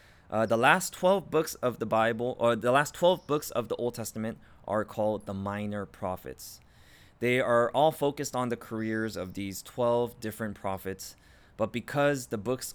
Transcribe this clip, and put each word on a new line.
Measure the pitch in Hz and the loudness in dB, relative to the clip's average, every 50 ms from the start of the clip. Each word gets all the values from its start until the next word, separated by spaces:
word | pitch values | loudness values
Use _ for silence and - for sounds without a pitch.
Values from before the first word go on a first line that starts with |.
| - - - - - - | -20 -20 -20 -20 -12 -4
uh, | - 110 113 | 0 0 2
the | 104 113 113 | 2 2 4
last | 120 143 160 185 - - - | 6 6 6 6 4 -2 -6
twelve | - - 180 196 196 147 151 | 0 2 4 4 4 0 0
books | - 156 160 - - | 0 0 0 0 -4
of | - - 127 113 - | -2 -2 -2 -2 -2
the | 117 | -2
Bible, | 107 113 110 113 117 117 113 120 123 123 - | 0 2 4 4 2 2 0 -2 -4 -2 2
or | - 117 117 | 2 2 2
the | 110 107 120 | 4 2 4
last | 127 139 147 - - | 4 4 4 2 0
twelve | - 175 175 185 160 - | 2 4 4 4 4 0
books | - 143 151 - - | -2 -2 -2 -2 -2
of | - 120 117 - | -4 -4 -2 -2
the | - | -4
Old | - 120 120 117 | -2 -2 -4 -4
Testament, | - 110 - - 113 110 113 - - - - - - - - | -4 -8 -8 -6 -6 -6 -6 -6 -8 -14 -20 -20 -14 -6 -2
are | 101 110 101 | -2 -2 -2
called | - - - 107 107 107 101 104 | -2 -2 0 2 2 2 0 -4
the | - 98 | -6 -6
minor | 98 98 101 101 104 104 104 104 104 98 | -4 -4 -4 -4 -4 -4 -4 -6 -6 -8
prophets. | - - - 104 92 92 - - 65 65 - - - - - - - - - - - - - - - - _ | -10 -10 -8 -6 -6 -6 -6 -8 -12 -14 -14 -16 -16 -18 -20 -20 -20 -20 -20 -20 -20 -20 -20 -20 -20 -8 _
They | 117 120 123 127 | 0 2 2 2
are | 127 120 120 120 120 - | 4 4 4 4 4 4
all | - 127 147 160 | 4 4 4 4
focused | 151 - 147 143 143 151 143 - - | 4 2 0 -2 0 -2 -6 -4 -2
on | 123 127 120 | -2 -2 -2
the | 117 | -4
careers | 117 - - 117 110 110 110 110 110 110 110 98 98 | -6 -6 -6 -6 -4 -2 -2 0 0 -2 -2 -4 -6
of | 92 95 92 | -8 -8 -6
these | 95 98 98 95 - | -6 -6 -6 -6 -8
twelve | - - - - 120 120 120 120 120 113 107 - | -12 -12 -4 0 2 2 2 2 0 -2 -4 -8
different | - 110 107 - 113 107 98 | -8 -8 -6 -6 -6 -6 -6
prophets, | - - 98 95 95 - 95 95 - - - - - - - - - - - - - | -6 -4 -4 -4 -4 -6 -8 -8 -8 -10 -14 -16 -20 -20 -20 -20 -20 -20 -20 -4 -4
but | 110 110 | -4 -2
because | - 120 - - - 143 143 143 143 135 120 - | -2 -6 -6 -2 0 2 2 2 2 0 -4 -6
the | - 107 | -6 -4
books | 95 120 127 127 - - - | -2 -2 -2 -2 -4 -10 -6